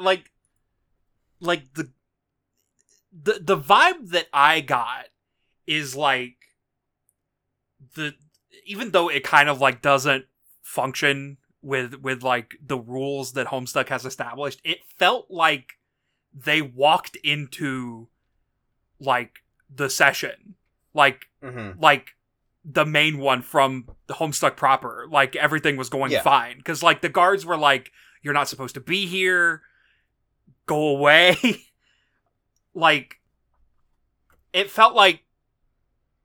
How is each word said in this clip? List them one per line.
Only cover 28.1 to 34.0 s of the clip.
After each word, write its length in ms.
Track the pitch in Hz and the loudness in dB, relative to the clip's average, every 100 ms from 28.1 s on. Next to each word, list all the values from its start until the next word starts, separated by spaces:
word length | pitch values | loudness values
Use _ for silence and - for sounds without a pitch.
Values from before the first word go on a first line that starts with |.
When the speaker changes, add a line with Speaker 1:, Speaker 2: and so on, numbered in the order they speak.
| _ | _
Speaker 1:
"You're 100 | 147 | -4
not 160 | 143 135 | -2 -2
supposed 260 | 135 127 135 | -8 -12 -14
to 40 | |
be 260 | 123 190 185 | -6 -6 -4
here. 560 | 190 185 180 170 160 _ _ _ _ _ _ _ _ _ _ - | -2 0 0 0 -2 _ _ _ _ _ _ _ _ _ _ -6
Go 220 | 151 151 | -2 -2
away." 480 | 139 143 160 180 175 | 2 6 6 6 4
<laughs> 300 | 247 - _ _ _ _ _ _ _ _ _ _ _ 170 | 0 -2 _ _ _ _ _ _ _ _ _ _ _ 0
Like, 440 | 160 147 123 - _ _ _ _ _ _ _ _ | 2 2 -2 -20 _ _ _ _ _ _ _ _